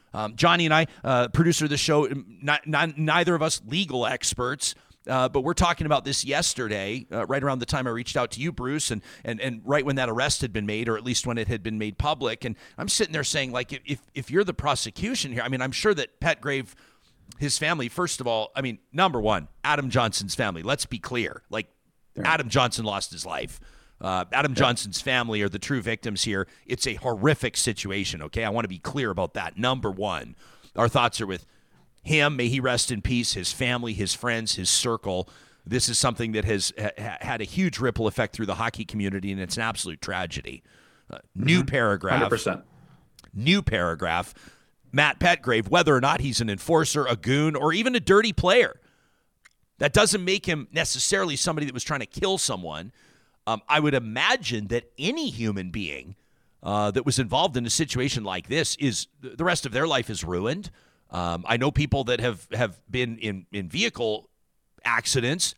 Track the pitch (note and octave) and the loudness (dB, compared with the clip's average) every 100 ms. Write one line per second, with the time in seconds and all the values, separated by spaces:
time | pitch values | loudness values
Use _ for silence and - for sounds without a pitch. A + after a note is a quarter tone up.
0 | _ - G#2+ A2+ F3 E3+ E3 D#3 E3 - | _ -6 -4 2 4 6 6 4 2 -2
1 | C3+ B2+ A#2+ - E3+ D#3+ D3+ D3 - D3+ | 2 4 4 4 4 4 2 2 4 4
2 | C3+ C#3 F#2+ F#2 C#3 D3 D3+ D3 D#3+ D3 | 4 0 -8 -8 0 0 2 2 2 0
3 | D#3 E3 F3 E3+ D#3 - G#2+ D#3+ F3+ B2+ | 2 4 4 2 2 -2 -4 -2 -2 0
4 | A2 B2+ - - B2 C#3+ - - _ _ | -2 -2 -4 -2 -4 -2 -6 -6 _ _
5 | - C3 B2+ C#3 C3+ E3+ F3 E3+ D#3 D3 | -4 0 2 2 0 4 4 4 2 2
6 | C#3 C3+ C3 C#3+ E3+ - A2+ G#2 G2 B2+ | 2 -2 0 0 0 0 -2 -2 -2 -6
7 | - G#2 G2+ C3+ C#3 C3 A#2+ D3 B2+ A#2 | -6 -4 -2 0 0 -2 -2 -2 -2 -4
8 | B2 C#3+ A#2+ - E3 - B2+ D3 - G#2+ | -2 -2 -2 -2 -6 -4 -4 -2 -2 -4
9 | - - - A2 C3 A2+ G2+ D3 C#3 C3+ | -6 -12 -8 -6 -4 -6 0 0 2 0
10 | B2 A2+ C#3+ - B2+ G#2+ G#2 G#2+ A#2 A2 | 0 0 0 0 -2 -4 -2 -2 -2 -2
11 | A#2+ A#2+ B2 A#2 G#2+ A2+ G2+ G#2+ G#2+ G2+ | -2 -2 -2 -2 -2 -2 -4 -4 -4 -2
12 | D3 D3+ B2+ A#2 B2 G#2 - - C#3+ - | -2 0 -2 -4 -6 -8 -12 -10 -2 0
13 | F3+ D#3 C3+ D3+ C3 B2 B2+ C#3+ - C#3+ | 0 -2 -2 -2 -2 -4 -6 -8 -8 -8
14 | _ C3+ - D#3+ G3 - D3 B2+ A2+ - | _ -12 -2 2 2 0 0 0 -2 -4
15 | G#3+ B3+ C#3 A#2+ A#2+ C3 B2+ B2+ G#3+ F3 | -4 -4 -4 -4 -2 -2 -2 0 2 2
16 | B2+ - E3 D3+ C#3+ C3+ A2+ - _ _ | 0 -2 0 0 0 -4 -4 -14 _ _
17 | _ _ - - D3 - D#3 E3 A#2+ - | _ _ -20 -6 -2 0 0 0 -2 -2
18 | F3 - B2 A2 G#2+ C3+ C3 A2 _ D3 | -2 -2 0 0 0 -4 -4 -6 _ 0
19 | F#3+ B2 G#2+ G2 D2 - C3+ D3 C3 B2+ | 2 2 2 2 0 -4 0 2 2 2
20 | A2+ - G2 - G#2+ E2+ F#2+ C#3 - A2 | 2 0 -4 -2 -2 -2 -2 -2 -2 -8
21 | - B2 F2 - - A2 - _ _ _ | -4 -2 -2 -6 -8 -6 -6 _ _ _
22 | _ - C#3 D#3+ B2 C3 B2 - A2 G2 | _ -4 0 0 2 2 2 2 -2 -4
23 | - E2+ F2+ D2+ A#1 - - - _ - | -4 -10 -8 -6 -8 -10 -20 -20 _ -8
24 | F#2 F#2 F2+ C3 D3 B2 C3 A#2 G#2 - | -4 -2 0 0 0 2 2 2 -2 -6
25 | C3+ B2+ A#2 G#2+ G2+ F#2+ - C3+ G#2+ A2+ | 0 0 0 0 0 -2 -4 -2 -2 -4
26 | A#2 G2+ A2+ G2 F#2+ - - B2 B2+ G#2 | -4 -4 -2 -2 -4 -8 -8 -4 -2 -2
27 | C3 A2 C3+ D#3 A#2+ - - G2+ G2+ G2 | -2 2 2 2 0 -2 -2 -2 -4 -4
28 | F#2+ E2+ D2+ A2+ A2 A2 G#2+ F#2 - C#3+ | -4 -6 -8 -4 -2 -2 -2 -6 -8 -4
29 | A#2 F2+ F2 - E2 F#2 B2 C3 A2 F#2+ | -2 -2 -2 -4 -8 -2 0 0 -2 -4
30 | G2+ D#2+ A#1+ - - - - - A#2 C3 | -4 -4 -8 -16 -20 -20 -8 2 2 4
31 | A#2+ - G2+ F2+ - _ _ _ _ _ | 2 0 -4 -6 -8 _ _ _ _ _
32 | - D#3 D3 C#3 A#2+ C3+ B2+ A#2+ - A2+ | 0 4 4 2 0 0 0 0 0 -2
33 | - B2 A#2 G2+ F2 - B2 B2 A#2+ G2 | 0 0 0 -2 -4 -2 -2 -2 -2 -4
34 | F#2+ - A#2+ A2+ A2 - F2+ - B2 A2+ | -2 -2 -2 -2 -2 -2 0 2 2 -2
35 | G2+ F#2 F#2 - - _ - B2 - A2+ | -2 -2 -4 -10 -20 _ -4 -2 0 2
36 | C3 A2+ A#2 G#2+ G#2 G#2 - - G#2+ - | 0 0 -2 -2 0 0 -2 -4 -8 -6
37 | G#2+ F2+ - A#2 G#2+ - F#3 - B2 A#2 | -10 -10 -8 -6 -6 0 0 2 0 2
38 | A2 - A2 - G2+ F2+ A2+ - A2 G#2+ | 0 0 -2 -2 -4 -2 -2 -4 -6 -4
39 | G2 G2 G2 G2 F2+ - A2+ A2+ F2 D#2 | -2 -2 -4 -6 -6 -4 -4 -4 -6 -8
40 | - F#2 F2+ C#2+ - C2 _ _ _ _ | -6 -4 -4 -6 -10 -14 _ _ _ _
41 | - - - F#2+ B2+ F3 C#3 C#3 A2+ G2+ | -18 -18 -12 -4 2 4 4 2 2 2
42 | F#2+ E2 F#2+ A2+ G2+ F2+ - - - - | 0 2 2 2 0 -4 -8 -20 -20 -20
43 | _ _ - G2 C3+ G3 - G#2 F2 E2 | _ _ -14 -4 2 2 2 0 0 -2
44 | F2 E2+ F#2 - - - _ _ _ C3 | -2 -2 -4 -10 -20 -20 _ _ _ 2
45 | D3 - F3 F3 B2+ A2+ G2+ E3+ D#3 C3 | 2 4 2 2 2 0 4 4 6 6
46 | C3+ D3+ C3+ A#2 A2+ G2+ - E3 D3 D3 | 4 2 0 -2 -2 -2 2 4 4 0
47 | B2+ A2+ G2+ C#3 D#3 D3 D3+ F3 A#3+ B3 | 0 0 2 2 2 2 2 2 2 2
48 | - G3 A3 E3+ F3+ A#3+ F3+ - _ _ | 6 6 6 2 4 6 6 2 _ _
49 | _ _ _ _ - _ _ - A#2 G#3+ | _ _ _ _ -20 _ _ -2 2 4
50 | G#3 G#3 F3+ G3 - D#3 B2 D#3 - B2 | 4 4 0 -2 0 -4 -2 -4 -2 0
51 | - G3 F3+ C3+ E3+ D#3 D3 B2 - C#3+ | 2 2 2 0 -2 -2 -2 -4 -4 -4
52 | A2 - F3 F#3+ - G2+ E2 D2+ F#2+ - | -6 -4 0 0 0 -2 -6 -10 -12 -16
53 | _ _ _ _ - A2 - D3+ D3+ C3+ | _ _ _ _ -4 -4 2 2 4 2
54 | A2+ A#2 F3+ B3+ B2+ A#2 G2+ A#2 - - | 0 0 0 0 -2 -4 -2 -4 -4 -6
55 | D#3+ D#4 C#4+ A2+ A2+ G2 F#2 G#2+ E2+ C#2 | -2 -2 -4 -4 -2 -2 -4 -6 -6 -8
56 | C#2 G#2 _ _ _ _ E2+ G#2 G#2 A2 | -12 -20 _ _ _ _ -2 0 2 2
57 | C3 B2+ A2+ C3 F3+ B2+ A#2+ - D#3 B2+ | 2 2 2 2 2 0 -2 0 0 0
58 | C3+ A#2+ G2+ F#2 - C#3+ F#3 - C#3 G#2+ | 0 -2 -4 -6 -2 -2 0 0 0 0
59 | - _ B2+ B2+ F3 F3 C3 A#2 D#3+ C3+ | -6 _ -12 -2 0 0 0 0 2 2
60 | A#2 G2 E2 F2+ G#2 F#3+ G3+ - _ _ | 0 -4 -2 0 0 -2 -6 -16 _ _
61 | _ F2+ F2 E2+ F2 A#2 C3+ C#3 D3 C#3 | _ -4 -2 -2 0 2 2 2 2 2
62 | A#2+ A#2+ B2 F#2+ - A2 A2+ E2 - B2 | 0 0 0 -4 -6 -2 -2 -2 -8 -2
63 | B2 A2+ A2 F#2+ - G2+ F2 D#3+ A3+ - | -2 -2 -6 -6 -8 -8 -6 -2 -2 0
64 | A2+ G#2+ - _ _ _ _ _ B2 A#2 | -2 -2 -6 _ _ _ _ _ -2 0
65 | - C3+ A#2+ F3 - | 0 0 0 0 -2